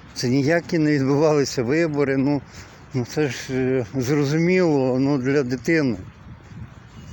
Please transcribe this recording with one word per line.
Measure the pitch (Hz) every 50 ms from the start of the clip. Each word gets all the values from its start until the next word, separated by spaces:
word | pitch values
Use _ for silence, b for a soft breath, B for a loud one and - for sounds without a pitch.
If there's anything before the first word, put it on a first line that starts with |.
| - - -
Це | - - 120
ніякі | 127 143 131 147 170 170 151 120 180
не | 165 151 151
відбувалися | 151 143 135 131 143 139 160 156 151 147 135 - - 139 120
вибори, | 113 151 160 170 160 147 143 143 135 135
ну, | 135 131 143 147 135 B B B B B B B B B - -
ну | 127 120
це | - - 156 151
ж, | 135 120 - - -
е, | 127 131 127 127 131 131 117 - -
зрозуміло, | 135 120 120 151 147 147 135 151 160 165 175 185 185 180 165 147 139 131 131 123 131
ну, | 135 139 147
для | 135 123 135 139 147 135
дитини. | 123 131 123 - - 165 160 147 127 107 90 - - - - - - - - - - - - - - - - - - - - - -